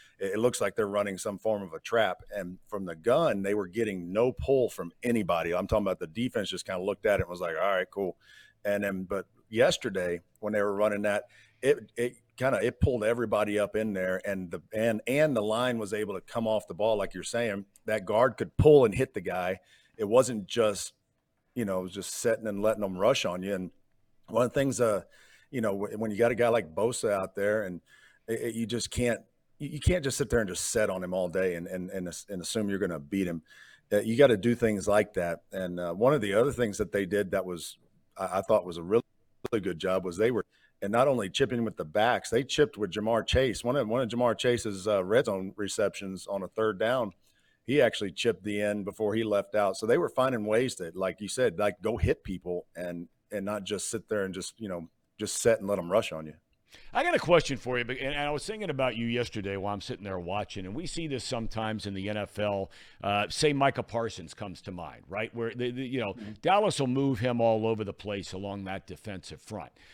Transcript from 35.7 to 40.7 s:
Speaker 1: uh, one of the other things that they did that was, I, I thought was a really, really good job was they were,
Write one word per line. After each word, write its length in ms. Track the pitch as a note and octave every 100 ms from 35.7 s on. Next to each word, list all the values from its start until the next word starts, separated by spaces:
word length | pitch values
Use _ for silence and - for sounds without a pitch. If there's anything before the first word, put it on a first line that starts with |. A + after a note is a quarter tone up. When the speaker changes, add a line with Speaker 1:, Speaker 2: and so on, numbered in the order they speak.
| F2
Speaker 1:
uh, 140 | F2
one 220 | F2+ B2
of 80 | D3
the 100 | G#2
other 180 | G2 C#3
things 260 | A#2+ A#2 G2
that 120 | G2
they 140 | G2+
did 260 | F#2+ G2+ G2
that 120 | G2
was, 320 | F#2 F2 - - _ _ _ -
I, 220 | F#2+ F#2
I 40 |
thought 220 | G2 G#2+
was 140 | F2+ E2+
a 40 |
really, 220 | E2+ A2+ - _ _ _ -
really 80 | A2+
good 160 | F#2 E2
job 260 | F#2+ F#2
was 120 | F#2 E2+
they 140 | A2+
were, 160 | A2+ - _ _